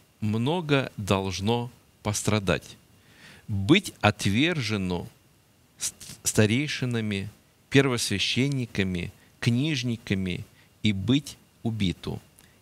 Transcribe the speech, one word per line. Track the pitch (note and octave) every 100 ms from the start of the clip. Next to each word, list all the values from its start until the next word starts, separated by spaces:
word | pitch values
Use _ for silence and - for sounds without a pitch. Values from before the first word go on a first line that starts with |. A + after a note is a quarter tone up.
| _ _
много | G#2+ A2 B2 F3+ D3+ C#3 B2 -
должно | G2+ G2 F#2+ F2+ G2+ A#2+ A#2+ - _ _
пострадать, | G#2+ G#2 - G#2+ F#2 C#2+ - - _ _ - - - - -
быть | G2 G2 G3 - -
отвержену | G#2+ - G2+ G#2 D#3+ E3 G#2+ G#2+ F#2 F2 A#2 - _ _ _ _ _ _
ст-, | - - - -
старейшинами, | - - G#2+ A#2+ D3 - B2+ A#2 G#2+ G2 G2+ - _ _ _
первосвященниками, | C#3 C3+ A#2 - G2 - A#2+ C#3 C#3 A#2 - F#2+ F2+ F2 - - _
книжниками | A#2+ A#2+ D#3 C#3 B2 A2+ - G2 F#2 F2 - - - _
и | A2
быть | G2 G2 C3 - - _ _
убиту, | A#2+ A2 F#2 - - E2+ - - - _